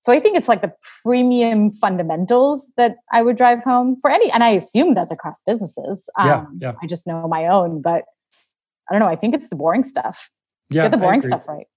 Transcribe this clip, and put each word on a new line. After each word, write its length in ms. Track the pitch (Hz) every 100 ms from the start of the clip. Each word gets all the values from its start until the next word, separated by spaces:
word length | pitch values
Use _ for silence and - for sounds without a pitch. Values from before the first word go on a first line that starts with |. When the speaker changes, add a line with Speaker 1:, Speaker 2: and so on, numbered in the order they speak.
Speaker 1:
so 100 | -
I 80 | 269
think 180 | 415 370
it's, 80 | 240
like, 140 | 202
the 100 | 180 - - -
premium 680 | 226 247 247 247 233 220 208
fundamentals 960 | 208 202 180 165 160 185 240 269 285 - -
that 200 | 240 - _
I 80 | 233
would 160 | 233 226
drive 280 | 247 240
home 320 | 254 247 247 262
for 100 | 285
any, 200 | 320 453
and 140 | -
I 60 | 233
assume 440 | 196 - 220 339
that's 180 | 202 170
across 280 | 165 160 -
businesses. 640 | - 220 180 - - 196 - -
Speaker 2:
Yeah, 200 | 180 139
Speaker 1:
Um, 200 | - 180
Speaker 2:
yeah. 100 | 131 117
Speaker 1:
I 60 | 170
just 180 | 170
know 220 | - 165 165
my 220 | 160 165
own, 340 | 196 170 160
but 220 | 135 135 - _ _ _ _ _ _ _ -
I 40 |
don't 80 | 202
know. 80 | 208
I 80 | 160
think 180 | 220
it's 160 | 285 -
the 60 | 147
boring 260 | 160 214
stuff. 480 | 262 - 110 - - _ _ _ _
Speaker 2:
Yeah, 120 | 151
Speaker 1:
Get 100 | 156
the 60 | 285
Speaker 2:
I 20 |
Speaker 1:
boring 180 | 185 208
Speaker 2:
agree. 100 | 131
Speaker 1:
stuff 200 | 160 -
right. 180 | 151 -